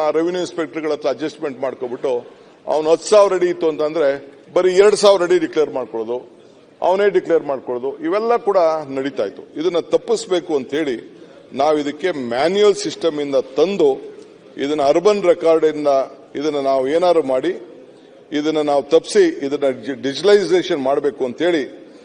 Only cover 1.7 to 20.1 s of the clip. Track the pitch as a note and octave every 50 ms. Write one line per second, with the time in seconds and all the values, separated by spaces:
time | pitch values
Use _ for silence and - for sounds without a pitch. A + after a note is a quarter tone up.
1.7 | B2 - B2+ A#2+ B2 - D3+ C#3 B2 A#2+ A#2+ - - - - - - _ - -
2.7 | C3+ D#3 D#3 D#3 E3 D#3 - - G#3+ G#3 G3+ G3 F#3 F3+ F3+ F3 F3 F3 E3+ D#3+
3.7 | D3+ D3 D3+ D3+ D#3+ E3+ D3 C3+ C#3 C#3 - - - - - - - F3+ F3+ F#3
4.7 | F3+ F#3 G3 G#3+ G#3 - G#3 G3+ G3 F3+ F3 E3+ F#3 F3 D#3+ - - D#3 D3 C#3
5.7 | C3+ C3 B2 A2 - A2+ A2 A2+ A#2+ B2+ - - - - - - - - - _
6.7 | _ - - E3 F#3 G3 G#3 G3+ F3+ F#3 - D3+ E3 D#3 C#3+ C#3+ C#3 A#2+ - C3
7.7 | B2 A#2+ B2 C#3 C3 - D3+ E3 F#3+ G#3+ A3+ A#3 A#3+ A#3 - G3+ G3 F#3+ E3 D#3+
8.7 | D#3+ D#3 D3+ C3+ C3+ C3+ C3+ C#3+ C#3 - G#2+ G2+ - - - - - D3 D#3+ F3+
9.7 | E3+ E3 D#3 - E3+ D#3 - - A#3 - - F#3 F3+ E3+ - - D#3 C3+ B2 -
10.7 | C3+ D#3 D#3+ C#3 A#2 - - - - - - - - - - - A#2+ B2+ C#3+ D#3
11.7 | D#3 D3+ C#3 C#3+ D3 D3+ F3+ F3+ E3 C#3+ B2 A#2 A#2 B2+ D3 E3+ F#3+ G3+ G#3 G#3
12.7 | G3 - - D#3+ - - E3+ E3 D3+ D3 C#3+ C#3+ C3+ B2+ A#2+ - - D3 D#3+ F#3+
13.7 | G3+ F#3 D#3 C#3 C3 - - - - - - - - - - - - - C3+ C#3+
14.7 | D3+ D#3 C#3 C#3 D3+ E3+ F3 G#3 G#3 G3+ F#3 F3 D#3+ - - E3 D#3+ D#3+ D#3 D#3
15.7 | D3 D3+ D3 C#3+ C#3 C3+ B2+ - - - - - - C#3 C#3+ D#3 D3 C#3+ C3+ C3+
16.7 | C3+ C3+ C3 C3+ D#3 E3+ F3+ F3+ E3+ D#3+ C#3+ C3 C3 C3 C#3+ F3 G3+ - - -
17.7 | - - - - - - - - - - - - C#3 D3 D3 D#3 D#3 D#3 D3+ D3
18.7 | C#3+ C#3+ C3+ - E3 D#3+ - - - E3+ F#3 D#3+ D#3+ - C#3 C3+ C#3+ C3+ C#3 C3+
19.7 | B2+ A#2+ G#2+ C3 C#3 A#2+ A#2+ C#3